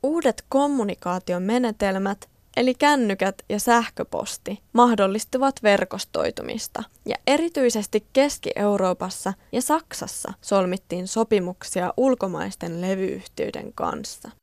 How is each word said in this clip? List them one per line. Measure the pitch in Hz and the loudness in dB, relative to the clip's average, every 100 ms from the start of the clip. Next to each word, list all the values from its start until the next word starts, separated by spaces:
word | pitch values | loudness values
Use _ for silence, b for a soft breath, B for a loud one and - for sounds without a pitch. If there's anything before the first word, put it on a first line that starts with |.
Uudet | 269 330 285 214 - | 0 2 0 0 0
kommunikaatiomenetelmät, | 269 285 277 208 - 175 180 180 180 185 240 247 214 202 190 196 196 - _ _ - | 2 2 2 -2 -4 -4 -4 -2 -2 0 2 0 0 -2 0 -2 -4 -10 _ _ 0
eli | 254 | 2
kännykät | 254 294 285 226 196 196 190 - | 4 4 4 2 0 -2 -2 -6
ja | 208 | -4
sähköposti, | - 233 226 - - - - - - 202 _ | 4 4 4 -6 -6 -4 -6 -8 -10 -12 _
mahdollistivat | 233 240 220 196 202 - 262 269 262 | 6 6 6 2 2 -4 0 0 2
verkostoitumista, | 220 202 196 - - - - - - 220 - - 220 _ - | 2 4 2 -6 -6 -2 -2 -2 -8 -8 -8 -8 -10 _ -8
ja | - - | -4 0
erityisesti | 285 339 311 247 226 202 214 _ | 0 0 2 2 0 -2 -4 _
Keski-Euroopassa | - 285 - - - 208 202 190 180 185 - - 196 b | 2 2 0 -6 -2 0 2 0 0 -6 -6 -6 -8 b
ja | - | -4
Saksassa | 254 311 - - 202 - - - | 0 0 -2 -12 -10 -10 -10 -12
solmittiin | - 196 185 190 _ 175 185 | 0 2 2 -2 _ -8 -4
sopimuksia | - 226 208 180 185 - - 180 - | -2 2 2 0 -8 -6 -4 -2 2
ulkomaisten | 262 254 196 165 185 - 170 165 | 2 2 0 -4 -8 -8 -8 -6
levyyhtiöiden | 185 190 190 190 190 - - - - | -2 -2 -2 -6 -10 -6 -6 -6 -12
kanssa. | - 82 - - - - - | -6 -4 -4 -10 -14 -18 -20